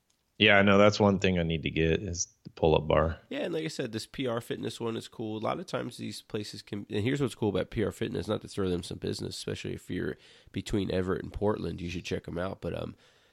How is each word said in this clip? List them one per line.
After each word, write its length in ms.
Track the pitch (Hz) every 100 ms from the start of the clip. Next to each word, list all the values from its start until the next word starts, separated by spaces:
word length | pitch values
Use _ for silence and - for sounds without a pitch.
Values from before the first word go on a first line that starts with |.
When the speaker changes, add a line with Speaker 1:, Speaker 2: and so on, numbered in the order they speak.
| _ _ _ -
Speaker 1:
Yeah, 180 | 107 101
I 40 |
know. 160 | 101 98
That's 200 | 104 104
one 200 | 101 95
thing 200 | 95 90
I 40 |
need 200 | 82 80
to 60 | -
get 320 | 76 80 80
is 240 | 98 85 - _
the 60 | -
pull-up 380 | - 82 78 78
bar. 300 | 78 80 82 -
Speaker 2:
Yeah, 100 | 277
and 100 | 190
like 100 | 165
I 40 | 156
said, 240 | - 127
this 140 | 107 -
P 200 | - 127
R 140 | 117
Fitness 400 | - - 113 -
one 160 | 113 113
is 100 | -
cool. 320 | - 110 107
A 20 | 113
lot 140 | 131
of 60 | -
times 300 | 127 123 -
these 240 | 110 107
places 420 | - 110 107 107
can, 220 | - 101 -
and 140 | 107
here's 160 | 117 143
what's 160 | 131 -
cool 140 | 107
about 200 | 95 -
P 140 | 113
R 80 | 95
Fitness, 340 | - 113 98 92
not 140 | 107
to 60 | -
throw 200 | - 95
them 140 | 87
some 160 | - 95
business, 380 | 98 104 95 -
especially 360 | - 101 98
if 160 | 90 -
you're 280 | 90 90 - - - -
between 400 | - - 107 92
Everett 320 | 92 92 90
and 100 | -
Portland, 480 | - 104 107 85 85
you 80 | 87
should 160 | 90
check 220 | - - -
'em 120 | 85
out. 220 | 95 95
But, 140 | 87
um, 220 | 82 50 - _ _ _